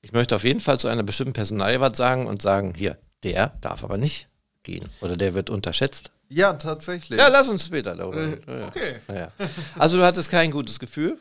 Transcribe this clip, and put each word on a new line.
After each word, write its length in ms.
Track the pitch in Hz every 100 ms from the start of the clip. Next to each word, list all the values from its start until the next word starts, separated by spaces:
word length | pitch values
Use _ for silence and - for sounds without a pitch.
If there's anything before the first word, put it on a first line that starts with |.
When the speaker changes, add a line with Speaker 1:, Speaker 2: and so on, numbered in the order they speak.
Speaker 1:
ich 100 | -
möchte 240 | 120 120
auf 80 | 107
jeden 160 | 113 220
Fall 180 | - 135
zu 80 | 117
einer 160 | 117
bestimmten 300 | 104 - -
Personalie 440 | 120 104 107 98 127
was 180 | 131 113
sagen 300 | 123 127 117
und 160 | 101
sagen: 300 | 101 98 98 80
Hier, 220 | 98 - _ _
der 300 | 95 87 117 -
darf 240 | - -
aber 140 | - 98
nicht 280 | 147 - - _ _ _
gehen 240 | - 87 - -
oder 140 | 90 87
der 180 | 98
wird 160 | 90 -
unterschätzt. 600 | 107 87 82 131 - - _ _
Speaker 2:
Ja, 260 | 143 196
tatsächlich. 640 | 156 156 160 - 175 - 165
Speaker 1:
Ja, 80 | 277
lass 200 | 269 269
uns 160 | 202 170
später 280 | 160 101
darüber 220 | 87 92 151
Speaker 2:
Äh, 40 |
Speaker 1:
reden. 180 | 156 156 -
Ja, 100 | 127
ja. 80 | -
Speaker 2:
okay. 280 | - 175 120 -
Speaker 1:
Ja, 80 |
ja. 180 | 98 82 - 190 170 151 -
Also 200 | 170 180
du 60 |
hattest 260 | 180 180 156
kein 180 | 175 165
gutes 300 | 139 117 -
Gefühl? 360 | 123 - 160 320